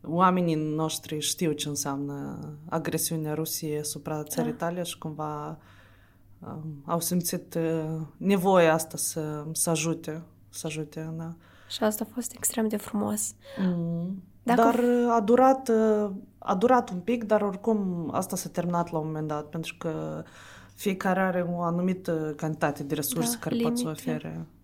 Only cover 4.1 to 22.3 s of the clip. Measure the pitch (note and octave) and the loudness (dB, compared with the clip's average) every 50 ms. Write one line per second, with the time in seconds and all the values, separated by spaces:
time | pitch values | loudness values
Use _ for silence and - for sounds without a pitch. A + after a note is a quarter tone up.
4.1 | D#3 D3+ D3+ D3 - - - D3+ D3 - E3+ E3+ F3 F3+ F3 E3+ - - - D#3+ | -6 -6 -6 -4 -2 -2 -2 -2 -2 -2 -2 -2 -2 -2 -6 -6 -8 -8 -8 -8
5.1 | D3+ D3+ D3+ D3+ D3+ D3 D3 D3+ D#3+ - - - - - - - - - - _ | -6 -6 -6 -6 -6 -6 -8 -8 -10 -12 -16 -20 -20 -20 -20 -20 -20 -20 -20 _
6.1 | _ - - - - - - - - D#3 D#3 D#3+ D3 C#3 C#3 - E3+ E3+ E3+ - | _ -20 -20 -20 -20 -18 -14 -12 -12 -10 -10 -10 -12 -12 -6 -4 -2 -2 0 0
7.1 | F3+ F3+ E3+ - - F3+ - - - E3+ E3 D#3+ D#3+ D#3+ D#3 D#3 D#3+ D#3+ D#3+ D3+ | 0 0 0 0 -4 -4 -8 -6 -4 -2 0 0 0 0 -2 -2 -4 -6 -6 -10
8.1 | - - D#3+ F#3+ G3+ F#3+ E3+ G3 F#3+ F3+ E3+ E3 D#3 E3 D#3+ - - D#3 - - | -10 -2 2 2 2 4 6 6 8 8 8 8 6 4 2 -4 -6 -6 -4 -4
9.1 | - E3 D3+ D3+ D3+ D3+ D3 D#3 D#3+ - - F3 E3 D3+ D3+ E3 D#3+ E3 - D#3+ | -4 -4 -4 -4 -4 -6 -6 -6 -4 -2 0 2 2 2 2 -2 -2 -2 -4 -10
10.1 | D3+ E3 E3 - - - - - - - - D#3+ D3+ D#3 D#3 D3+ - D#3+ D#3+ D#3+ | -10 -10 -12 -16 -20 -20 -20 -18 -14 -8 -8 -6 -6 -6 -8 -8 -8 -10 -8 -8
11.1 | D#3+ D#3+ E3 E3 E3+ E3+ - - - - - - - - A3+ G#3+ G#3+ - A3 - | -8 -8 -8 -10 -12 -14 -18 -20 -20 -20 -14 -12 -4 0 0 0 0 -2 -8 -8
12.1 | - B3 A#3 - - - - - - A#3+ A3 G#3+ G#3+ G#3 - - - G#3 G#3 G#3 | -6 -8 -8 -8 -10 -4 -4 -2 0 0 0 0 0 -2 -4 -4 -2 -2 0 0
13.1 | G#3+ G#3 - - - - - - - - F#3+ F#3 F3 E3+ E3+ E3+ E3+ E3+ E3+ F3+ | -2 -2 -4 -6 -8 -12 -20 -12 -4 0 0 2 2 0 0 -2 -2 -2 -2 -4
14.1 | G3 F#3+ - - - - - A#3 A#3+ A#3 A#3 A3+ A#3 A#3+ A#3+ A#3+ B3 A#3+ A#3+ A#3+ | -6 -8 -12 -18 -20 -8 0 2 4 6 6 6 6 4 4 4 4 4 4 4
15.1 | A#3 A#3 G#3 G3+ A#3+ B3 C4 C4+ C4+ C4+ C4+ - A3+ A3 A3 A3 G#3+ G#3 G#3 G3+ | 4 2 6 6 6 8 8 8 6 4 2 2 4 4 6 4 4 4 2 -2
16.1 | F#3+ G3 - - - - - - G3 F#3 G3+ B3 B3+ A#3+ A#3 - F#3 F3+ F3 - | -4 -8 -12 -16 -20 -10 -2 0 2 4 6 6 6 6 4 0 -6 -6 -2 -2
17.1 | B3 A#3+ A3+ G#3 G#3+ G#3 G#3 G3+ F#3+ F#3+ - A3+ A3 G#3 G3 F#3 F3 E3+ E3 - | -2 -2 2 2 2 2 2 0 -2 -2 0 0 2 2 2 0 -2 -2 -4 -2
18.1 | - D3+ F#3 - - F3+ - E3 - F#3 E3+ F3 F3 F3 E3+ E3+ E3+ D#3+ D3+ D#3+ | -2 -2 -2 -2 -4 -6 -6 -4 -4 -2 -2 0 0 0 0 0 -2 -4 -2 -2
19.1 | D#3 D#3 D#3 D3+ D3+ D3 D3+ D3 - E3 D#3+ - - - - E3 D#3+ D#3+ D#3 D#3 | -4 -4 -4 -4 -4 -4 -6 -6 -8 -6 -6 -8 -10 -6 -6 -6 -4 -4 -6 -6
20.1 | D#3 D#3 D#3+ - - - - - - - - - - - - G#3 F#3+ F#3 - G3 | -6 -8 -10 -12 -16 -20 -20 -20 -20 -20 -20 -20 -16 -4 -2 -2 -2 0 0 2
21.1 | F#3 F#3+ F#3+ F#3 F3 F3+ F3 F3 F3 F3 F3 E3+ E3+ F3 F3+ F#3 F#3 F#3 F#3 - | 2 4 2 2 2 0 0 0 -2 0 0 0 2 2 2 2 0 0 -2 -2
22.1 | E3 D#3+ D#3 D#3 | -2 0 0 -4